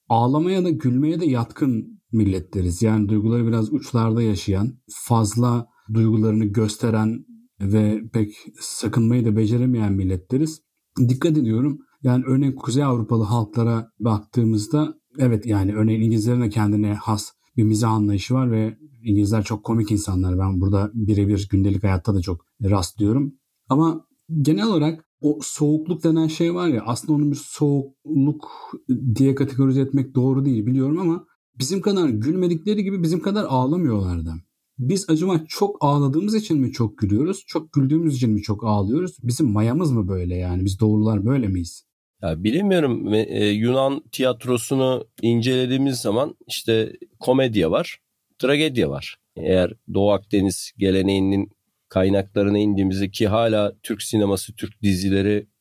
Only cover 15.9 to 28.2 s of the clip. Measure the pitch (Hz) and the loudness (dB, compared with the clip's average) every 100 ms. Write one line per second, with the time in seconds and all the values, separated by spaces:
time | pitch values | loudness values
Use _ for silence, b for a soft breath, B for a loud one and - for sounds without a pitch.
15.9 | 110 113 110 110 123 113 110 104 104 104 | 2 2 2 2 0 0 0 2 2 0
16.9 | 104 - 107 - - _ - 107 107 113 | -2 -2 -4 -6 -16 _ 0 2 2 2
17.9 | 110 104 101 - 131 123 110 110 110 - | 2 2 0 0 0 0 0 -2 -6 -18
18.9 | 117 117 104 104 110 101 107 - 113 107 | -10 0 2 2 0 -2 -4 -2 -2 0
19.9 | 104 95 92 90 92 95 95 98 98 104 | -2 0 -2 0 0 0 0 2 2 0
20.9 | 117 107 101 101 98 101 98 98 98 101 | -2 0 2 2 0 0 0 2 0 0
21.9 | 92 - 98 90 87 - - 101 101 92 | 0 0 -2 -2 -8 -12 -6 0 0 -2
22.9 | - 104 127 139 - _ _ - 135 165 | -2 0 2 -2 -6 _ _ -2 2 2
23.9 | - - _ - 160 139 156 220 180 151 | 0 -10 _ -6 0 2 2 2 2 0
24.9 | 160 _ _ 143 151 - - 151 156 160 | -2 _ _ -2 -2 -6 -2 0 0 -2
25.9 | 180 170 160 160 160 170 175 175 120 113 | -2 2 2 0 0 -2 0 -2 -2 -4
26.9 | 123 - 147 147 139 - - 147 143 135 | -4 -2 0 0 -2 -8 -2 0 0 -4
27.9 | - 143 147 | -12 -2 2